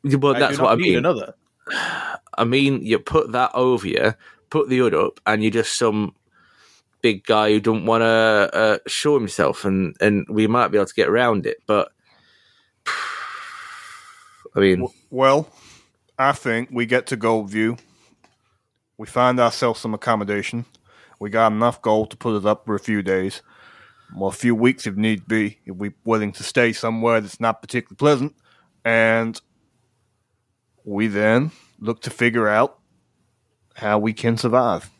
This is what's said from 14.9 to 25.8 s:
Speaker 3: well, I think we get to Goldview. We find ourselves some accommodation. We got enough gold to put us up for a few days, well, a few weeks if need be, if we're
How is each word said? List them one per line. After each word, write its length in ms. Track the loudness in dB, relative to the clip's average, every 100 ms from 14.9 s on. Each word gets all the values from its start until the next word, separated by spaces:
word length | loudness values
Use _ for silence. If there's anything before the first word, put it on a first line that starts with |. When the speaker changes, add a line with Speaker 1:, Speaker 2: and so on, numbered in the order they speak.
| _ _
Speaker 3:
well, 400 | 0 4 4 0 _ -20 -20 _ _ _ -2
I 140 | 0
think 360 | 0 -2 -4 -4
we 140 | -4 0
get 220 | 0 -2
to 100 | -4
Goldview. 640 | 0 0 -2 -2 -2 -2 _ _ _ _ _ _ _ _ _ _ _ -20
We 100 | -6
find 320 | 2 2 4
ourselves 400 | 2 2 -2 -2
some 140 | -6
accommodation. 720 | -6 -2 -2 0 -4 -4 -8 -10 _ _ _ _ _
We 100 | -4
got 220 | 2 2
enough 300 | 4 0 0
gold 300 | 0 0 0
to 60 | -6
put 180 | -4 -2
us 80 | 0
up 200 | -2 -4
for 100 | -6
a 40 |
few 220 | -2 -4
days, 400 | 0 -2 -2 -8 _ _ -20 -20 -20 _ _ -6
well, 140 | -6
a 40 |
few 220 | -2 -2 2
weeks 320 | 2 0 -6
if 80 | -2
need 320 | -2 -2 -2
be, 320 | -2 -2 -6 -18
if 100 |
we're 180 | -10